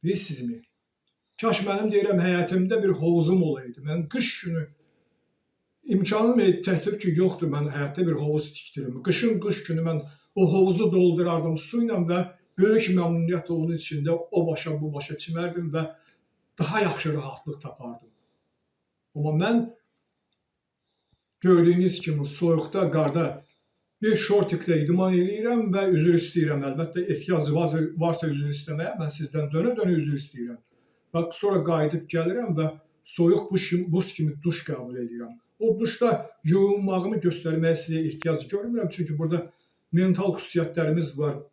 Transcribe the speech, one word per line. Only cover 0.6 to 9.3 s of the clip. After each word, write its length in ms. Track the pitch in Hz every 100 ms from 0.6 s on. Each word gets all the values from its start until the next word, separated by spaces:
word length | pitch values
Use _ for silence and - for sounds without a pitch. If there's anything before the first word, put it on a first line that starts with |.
| _ _ _ _ _ _ _ -
Kaş 220 | 226 - 196
mənim, 220 | 196 214
deyirəm, 280 | 208 196 185
həyətimdə 580 | 180 175 175 185 185 226
bir 100 | 202 143
hovuzum 420 | 160 170 160 185
olaydı. 380 | 160 131 127 120
Mən 240 | 143 165 156
qış 200 | 262 233 -
günü 260 | 185 165 147 _ _ _ _ _ _ _ _ _ _ _
imkanım, 560 | - 190 175 214 233 247
e, 60 | 190 175 -
təəssüf 340 | 175 202 208
ki, 140 | 185 160
yoxdur, 320 | 185 - -
mən 160 | 143 147
həyətdə 340 | 143 143 180 175
bir 140 | 151
hovuz 320 | 151 151 151
tikdirim. 500 | - - 147 - 131
Qışın 380 | 185 170 233